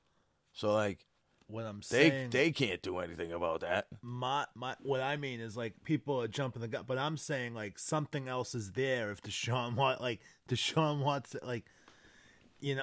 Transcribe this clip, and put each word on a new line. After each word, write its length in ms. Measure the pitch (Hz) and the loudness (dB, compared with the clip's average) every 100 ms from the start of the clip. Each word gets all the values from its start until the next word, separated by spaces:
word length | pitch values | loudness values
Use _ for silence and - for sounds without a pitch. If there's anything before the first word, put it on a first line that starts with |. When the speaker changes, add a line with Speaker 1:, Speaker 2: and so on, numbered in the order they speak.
| _ _ _ _ _ | _ _ _ _ _
Speaker 1:
So, 180 | - 107 | -2 2
like, 320 | 107 104 92 _ _ _ _ - | 4 2 -2 _ _ _ _ -12
Speaker 2:
What 200 | 110 113 | -8 -8
I'm 140 | 104 - | -8 0
Speaker 1:
they, 180 | 120 156 | 6 6
Speaker 2:
saying 200 | 135 127 | 6 2
Speaker 1:
they 220 | 123 160 | 4 4
can't 280 | 143 120 90 | 4 2 0
do 180 | 98 90 | -2 -4
anything 320 | 87 82 85 | -4 -4 -4
about 280 | 87 87 80 | 0 0 0
that. 260 | 87 92 - - | 2 0 0 -10
Speaker 2:
My, 460 | 120 123 127 139 135 | -10 -4 -2 0 -2
my, 220 | 110 127 - | -6 -8 -6
what 200 | 135 131 | -2 0
I 140 | 131 147 | 0 -2
mean 220 | 139 120 | -4 -6
is, 180 | 113 107 | -6 -4
like, 160 | 113 - | -6 -6
people 380 | - 151 - 131 | 0 0 2 0
are 60 | 117 | 0
jumping 340 | 123 131 117 | -2 -2 -2
the 60 | 113 | -6
gun, 160 | 123 117 | -6 -2
but 100 | 131 | 0
I'm 220 | 147 156 | 0 -2
saying, 340 | - 139 123 | -2 -2 -2
like, 260 | 117 104 - | -4 -8 -4
something 500 | - 156 147 147 131 | 0 0 0 -4 -2
else 260 | 127 123 | -2 -2
is 180 | 123 98 | -2 -2
there 380 | 92 135 127 107 | 0 2 2 0
if 100 | 101 | -4
Deshaun 540 | 104 - 117 123 120 | -6 -4 0 0 0
Wa-, 220 | 120 135 131 | 2 2 2
like, 200 | 123 117 - - - | -2 -4 -8 -20 -4
Deshaun 520 | 123 - - 156 147 | 0 2 4 4 4
Watson, 400 | 139 143 - - | 2 2 -2 -8
like, 240 | - 120 - - - - - - - - - _ | -4 -6 -6 -20 -20 -20 -20 -20 -20 -20 -20 _
you 120 | 143 | -4
know, 80 | 135 | -2